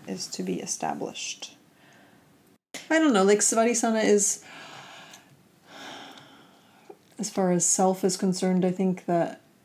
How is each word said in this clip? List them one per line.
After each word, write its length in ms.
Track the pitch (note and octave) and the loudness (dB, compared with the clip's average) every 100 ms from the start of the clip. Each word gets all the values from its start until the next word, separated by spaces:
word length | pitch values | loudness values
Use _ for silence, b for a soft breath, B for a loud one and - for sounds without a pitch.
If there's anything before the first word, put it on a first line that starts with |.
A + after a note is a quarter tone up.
| - | -10
is 200 | F#3 - | -10 -10
to 160 | - | -8
be 160 | F#3 F3 | -6 -6
established. 960 | - - D2+ D2 - - - - - - _ b b b b b b _ _ _ _ - - | -6 -6 -6 -6 -10 -10 -12 -12 -16 -20 _ b b b b b b _ _ _ _ -16 -2
I 100 | D#4+ | 2
don't 140 | D#4 | 4
know, 100 | G3+ | 6
like, 160 | G3 G#3 | 6 4
Svadhisthana 640 | - A3+ A#3 A#3 A#3 A3 | 4 2 2 2 0 2
is, 400 | G3+ G#3 - - B B B B B B B B B _ _ _ B B B B B B B B B B B B B - _ - | 4 4 2 -4 B B B B B B B B B _ _ _ B B B B B B B B B B B B B -20 _ -10
as 120 | G3+ | -6
far 220 | G3+ F3+ | 0 2
as 140 | F3 - | 2 2
self 380 | - F#3+ F#3 | 2 2 2
is 140 | F#3+ - | 0 0
concerned, 480 | F#3+ F#3 F#3 F#3 F#3 | -2 0 2 2 2
I 60 | |
think 340 | F#3 F#3 F3+ - | 0 -2 -2 0
that 360 | E3+ E3 - _ _ | 0 0 -6 _ _